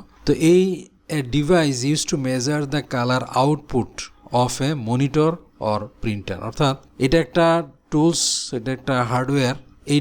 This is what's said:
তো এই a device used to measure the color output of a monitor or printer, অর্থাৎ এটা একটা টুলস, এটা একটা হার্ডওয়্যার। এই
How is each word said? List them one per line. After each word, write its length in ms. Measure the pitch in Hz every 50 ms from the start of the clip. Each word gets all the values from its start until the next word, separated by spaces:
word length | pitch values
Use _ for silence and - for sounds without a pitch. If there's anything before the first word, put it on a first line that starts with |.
| 196 - _ _ -
তো 60 | 147 143
এই 300 | 123 156 160 175 180 190 190 180 - - - _ _ _ -
a 120 | 156 151 131 120 127
device 440 | 147 147 143 185 170 156 143 135 120 123 143 156
used 140 | 147 - -
to 60 | 175 143 131 131
measure 360 | 127 127 120 143 147 151 147 135 151
the 60 | 147 139 - -
color 260 | 123 120 123 127 127 117 - - 123
output 520 | 131 147 151 147 - - - 123 107 - - - - - - - - - - 120
of 120 | 123 120 - - 135 143
a 20 | 160 139 110 110
monitor 440 | 120 127 139 135 - 156 151 165 170 170 - - _ _ - 107
or 100 | 107 104 104 107 - _
printer, 360 | - 110 104 101 92 - 98 - - 113
অর্থাৎ 280 | - - 151 135 135 - - _ _ - 131
এটা 120 | 135 165 165 156
একটা 200 | - - 175 165 165 165 170 160 139 - _ _ _
টুলস, 300 | - 151 156 170 165 - - - - - - - 143 123
এটা 140 | 110 131 131 127
একটা 180 | - - 131 123 123
হার্ডওয়্যার। 520 | 117 123 127 131 131 139 143 131 120 139 - - - - - _ - 143
এই 60 | 147